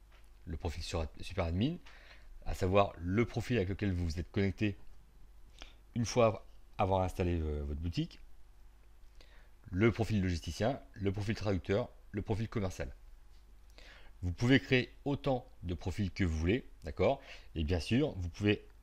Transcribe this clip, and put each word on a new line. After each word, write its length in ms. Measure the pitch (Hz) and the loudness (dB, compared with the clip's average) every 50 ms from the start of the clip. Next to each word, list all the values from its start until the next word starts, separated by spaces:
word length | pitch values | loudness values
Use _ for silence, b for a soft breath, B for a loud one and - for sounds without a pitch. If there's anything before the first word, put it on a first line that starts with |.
| - - - - - - - - - | -20 -20 -20 -20 -20 -20 -20 -16 -10
Le 120 | 85 82 | -8 -8
profil 260 | - - 85 - 82 | -4 -4 -4 -4 -4
sur-, 240 | - - - 82 80 - - - | -6 -4 -4 -4 -4 -4 -6 -10
super 240 | - - - 98 87 | -10 -8 -4 -2 -2
admin, 320 | 82 85 92 117 156 175 - B B B B B B B B B B B - - | 0 2 2 2 0 0 -4 B B B B B B B B B B B -8 -6
à 80 | - 82 | -4 -2
savoir 380 | - 98 90 95 101 101 95 - - | 0 2 6 8 6 6 6 2 -6
le 260 | 85 90 95 113 117 | -4 0 2 2 2
profil 320 | - - 120 - - 123 | 2 0 -6 -2 0 0
avec 120 | 110 90 90 | 0 2 0
lequel 240 | 98 - 104 98 | -2 -2 0 0
vous 120 | 90 87 87 | 0 0 0
vous 140 | 82 78 87 | -2 -2 -2
êtes 120 | 85 - | -6 -2
connecté 460 | - 107 98 98 90 - 107 104 95 - - - - - - - - - - - - - - - B B B B B B B - - | 0 2 2 2 2 2 0 0 0 -2 -10 -14 -14 -16 -18 -20 -20 -20 -20 -20 -20 -20 -20 -20 B B B B B B B -8 -4
une 100 | 120 117 | -2 -2
fois 420 | - - 123 117 110 107 - - - - - - - - - | 0 4 6 6 6 6 2 -8 -16 -18 -20 -20 -14 -2 0
avoir 240 | 104 92 95 95 | 2 4 4 4
installé, 380 | 92 87 - - 92 87 87 85 | 2 2 0 0 0 2 2 2
euh, 220 | 78 76 73 73 73 | 0 0 -2 -2 -4
votre 160 | 71 73 73 | -4 -4 -4
boutique, 400 | 82 87 - 143 165 - - - - - - - - - - - - - - - - - - - - - b b b b b b b b b b - - | -4 -2 -2 -2 -4 -4 -6 -16 -16 -16 -16 -18 -18 -20 -20 -20 -20 -20 -20 -20 -20 -20 -20 -20 -20 -20 b b b b b b b b b b -14 -6
le 220 | 90 90 113 117 | 2 6 6 6
profil 280 | - - 107 98 107 101 | 6 4 0 2 2 2
logisticien, 600 | 92 92 87 82 - - 78 - 101 123 143 - - - - | 4 2 0 0 -2 -6 -4 0 0 0 0 -2 -8 -16 -10
le 180 | 107 98 98 | -2 0 0
profil 220 | 95 104 98 117 107 | 0 0 -2 -2 -2
traducteur, 560 | - - 107 98 87 - - 98 113 120 - - - - - | -2 0 0 0 0 0 0 0 0 0 -2 -8 -18 -18 -8
le 120 | - 104 | -8 -6
profil 260 | - - 107 101 113 - | -2 -2 -2 -2 -2 -4
commercial. 460 | - 117 95 90 - - 80 64 - - - - - - - - - - - - - - - - B B B B B B B B B - | -4 -4 -4 -4 -4 -6 -8 -8 -8 -14 -16 -20 -20 -20 -20 -20 -20 -20 -20 -20 -20 -20 -20 -20 B B B B B B B B B -6
Vous 100 | 92 90 | -4 -4
pouvez 280 | 85 - 117 123 135 135 | -2 0 4 6 6 6
créer 320 | - - 135 127 - - - - - | 6 4 2 2 2 0 -8 -8 -4
autant 420 | 143 143 135 - 143 131 120 - - - - | -4 -4 -2 0 0 0 0 -2 -8 -16 -10
de 120 | - 87 90 | -6 -6 -6
profils 360 | - - 95 - - 101 90 | -4 -4 -6 -2 -2 -2 -4
que 120 | - - 98 | 0 0 0
vous 120 | 85 80 | 2 2
voulez, 280 | 78 80 87 110 135 - - - - - | 2 2 2 2 2 0 -6 -18 -12 -10
d'accord ? 360 | 80 - - 92 117 139 - B B B B B B B | -10 0 2 4 4 4 2 B B B B B B B
Et 100 | 82 78 | -2 0
bien 160 | 73 92 82 | 0 0 0
sûr, 320 | - - 110 131 151 127 - | 0 2 2 2 2 0 -2
vous 120 | 92 87 85 | -4 -6 -6
pouvez 360 | - - 104 104 104 - - - - - | -6 0 2 2 2 2 -2 -16 -20 -20